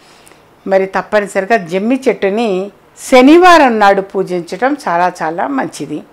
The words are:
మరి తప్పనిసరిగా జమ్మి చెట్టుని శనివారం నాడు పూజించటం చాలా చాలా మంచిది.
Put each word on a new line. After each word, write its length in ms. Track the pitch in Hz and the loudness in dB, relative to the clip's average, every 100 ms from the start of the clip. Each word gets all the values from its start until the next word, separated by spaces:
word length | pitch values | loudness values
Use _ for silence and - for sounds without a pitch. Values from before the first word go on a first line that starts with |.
| _ _ _ _ _ _ 196 | _ _ _ _ _ _ -2
మరి 180 | 190 190 | -2 0
తప్పనిసరిగా 720 | 190 - 214 202 202 190 226 | -6 -2 -2 -2 -6 -2 -2
జమ్మి 420 | 170 185 214 262 262 | -2 -4 -2 -2 -2
చెట్టుని 640 | 190 196 208 233 185 202 _ _ _ - | -2 -2 -2 -2 -4 -6 _ _ _ 0
శనివారం 720 | 254 262 339 359 339 269 220 | 4 6 6 6 6 4 2
నాడు 220 | 202 196 | 2 2
పూజించటం 760 | 196 196 175 180 170 185 254 285 202 | -2 -6 -4 -6 -8 -4 -4 -4 -4
చాలా 260 | 170 180 175 | -2 -2 -4
చాలా 260 | 160 170 247 | -8 -6 -6
మంచిది. 560 | 269 180 - 147 151 - | -6 -8 -10 -12 -12 -14